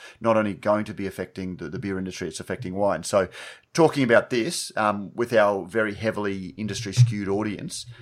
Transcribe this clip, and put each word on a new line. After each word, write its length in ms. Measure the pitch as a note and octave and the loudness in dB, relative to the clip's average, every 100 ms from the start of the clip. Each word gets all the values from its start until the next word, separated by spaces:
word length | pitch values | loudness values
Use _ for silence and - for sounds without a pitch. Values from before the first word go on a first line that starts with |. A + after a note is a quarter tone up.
| - - | -20 -2
not 160 | A#2 A2 | 2 2
only 180 | G#2 | 2
going 300 | F2+ G#2 G#2 | 0 0 0
to 100 | G#2+ | 0
be 120 | F#2+ F#2+ | -6 -6
affecting 500 | F#2+ F2+ - F#2 F2 | -6 -8 -8 -8 -8
the, 120 | D#2+ | -8
the 100 | F2+ | -6
beer 200 | G2+ F#2+ | -4 -4
industry, 300 | F#2 - F2 | -6 -6 -8
it's 120 | - | -8
affecting 340 | - F#2 F#2 | -8 -6 -6
wine. 280 | F#2 G2+ E2 | -2 0 0
So 260 | - G2+ F#2 - - - _ | 0 0 0 -4 -18 -18 _
talking 320 | - D#3+ D3 | 4 4 4
about 260 | B2 A2+ - | 6 6 6
this, 420 | B2 A2 - - - | 0 0 -4 -6 0
um, 340 | G#2+ G2+ F#2+ | 0 0 -4
with 180 | - A#2 | -4 2
our 320 | A2+ G#2 G2 F#2 | 6 6 2 -2
very 280 | A2+ A2 | -2 -2
heavily 600 | G2+ A2 G#2 G#2 G2 F#2 - | 0 -2 -2 -4 -4 -8 -8
industry 360 | G#2+ G2 G#2+ | -6 -6 -2
skewed 360 | F#2+ A#2 G#2 G2 | 4 4 4 -2
audience, 580 | G2 G#2+ F#2+ - - - - | -2 -2 -6 -8 -10 -14 -18